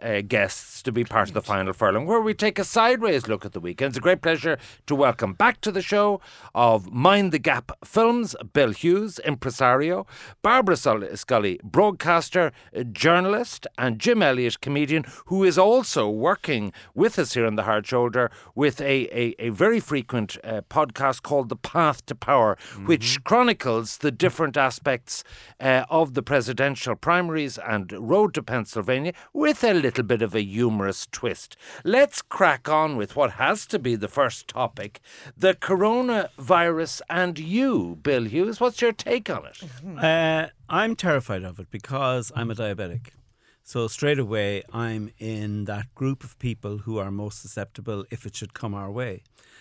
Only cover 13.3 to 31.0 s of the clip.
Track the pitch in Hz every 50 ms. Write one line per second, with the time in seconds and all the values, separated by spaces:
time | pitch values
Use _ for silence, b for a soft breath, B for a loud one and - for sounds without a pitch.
13.3 | 202 220 233 - - - - - _ - 120 127 113 110 - 202 240 220 190 143
14.3 | 131 127 123 117 110 - - 135 143 143 151 135 151 160 139 B B B B B
15.3 | 180 190 190 185 160 170 185 208 233 262 240 - - 156 113 104 107 107 117 165
16.3 | 196 - - - 147 113 104 98 B B B B B - 180 226 - - 156 113
17.3 | - 127 117 113 107 107 98 104 110 107 104 - 131 123 120 120 107 127 123 117
18.3 | B B B B B - 143 147 127 - 143 139 135 135 120 - - 117 120 117
19.3 | - - 110 117 110 92 175 214 233 226 - - 151 139 117 - - 120 107 95
20.3 | - - - 110 113 104 98 - - 147 151 131 113 - 139 135 131 - - -
21.3 | 147 143 131 113 120 117 - - - 165 165 151 139 - - - 131 - - -
22.3 | 139 131 113 107 98 - B B B 101 98 104 170 131 107 120 127 139 - -
23.3 | 202 240 247 240 214 - - 131 113 113 113 107 - - - 151 123 104 175 180
24.3 | - - 165 147 123 147 139 131 117 - - 147 131 120 _ - - - - B
25.3 | B B B B B B 131 135 131 127 127 - 160 160 165 143 123 139 123 -
26.3 | 139 139 117 120 131 104 135 143 139 - - 127 113 - - 156 170 180 180 170
27.3 | 160 160 147 135 113 - - 104 113 104 95 87 - 92 110 113 156 202 214 202
28.3 | - - 123 - 120 127 107 - - 113 101 101 127 131 143 175 - B B B
29.3 | B 285 302 302 294 - - 233 202 175 143 127 - - 117 98 123 107 113 107
30.3 | 87 113 104 98 95 110 123 120 110 104 98 98 95 -